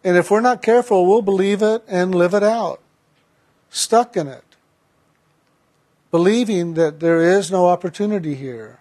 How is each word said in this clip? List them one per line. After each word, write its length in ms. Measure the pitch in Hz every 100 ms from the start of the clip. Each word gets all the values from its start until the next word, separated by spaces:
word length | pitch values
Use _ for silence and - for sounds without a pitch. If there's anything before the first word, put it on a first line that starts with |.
And 120 | 190 180
if 140 | 170
we're 100 | 208
not 220 | 247 233
careful, 440 | - 240 240 196 180
we'll 160 | 220
believe 380 | 202 196 196 202
it 220 | 214 220 -
and 260 | 185 185
live 200 | 185 175
it 100 | 202
out, 360 | 202 233 180 - _ _ _ _ _ _ _ _ _
stuck 480 | - - 226 240 185
in 120 | 143
it, 160 | 127 _ _ _ _ _ _ _ _ _ _ _ _ _ _ _ _ _
believing 600 | 170 180 226 226 190 170
that 260 | 160 160 151
there 200 | 170 165
is 300 | 170 196 170
no 160 | 190 180
opportunity 720 | 175 180 - 208 208 160 135
here. 420 | 135 117 110 -